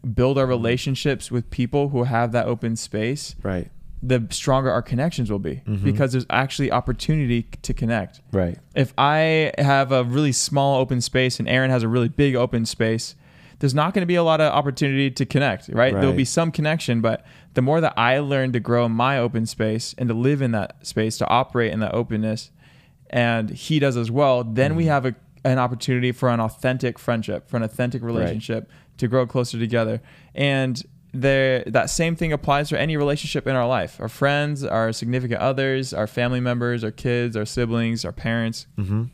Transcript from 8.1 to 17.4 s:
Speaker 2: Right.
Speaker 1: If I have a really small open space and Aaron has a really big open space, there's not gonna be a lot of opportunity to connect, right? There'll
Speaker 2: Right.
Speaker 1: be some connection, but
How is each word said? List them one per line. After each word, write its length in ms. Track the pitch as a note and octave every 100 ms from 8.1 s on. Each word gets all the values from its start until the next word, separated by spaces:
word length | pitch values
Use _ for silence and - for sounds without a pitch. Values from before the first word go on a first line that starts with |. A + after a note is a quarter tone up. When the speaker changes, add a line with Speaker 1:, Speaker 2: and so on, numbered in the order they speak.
| - -
Speaker 2:
Right. 260 | G2 F2 F2 -
Speaker 1:
If 180 | - C3 -
I 540 | C#3 D#3 D#3+ D#3+ D#3 -
have 340 | C#3+ C#3 C3
a 100 | C3
really 300 | B2 C3 D3+
small 480 | B2 - C#3+ C#3 C3+
open 200 | C3 B2+
space 380 | A#2 C3 B2+ B2
and 100 | -
Aaron 220 | B2+ C3
has 140 | B2+
a 40 | A2+
really 200 | B2 A#2
big 260 | - C#3+
open 320 | B2+ A#2+ A#2+ A2+
space, 480 | - A2+ A2+ - - - - - -
there's 140 | C#3+
not 200 | C3+ D#3+
gonna 100 | G3 F3
be 100 | F3
a 80 |
lot 160 | E3 D#3
of 120 | D3+
opportunity 600 | - C#3+ C3 C#3+ C3+ C#3
to 120 | B2+
connect, 440 | C3+ C3+ C#3 G2 -
right? 240 | - B2+
There'll 140 | G2 C3+
Speaker 2:
Right. 80 | C3
Speaker 1:
be 80 |
some 260 | B2+ - E3
connection, 500 | D3+ D3+ D#3+ - A#2
but 240 | A2+ A2+ - -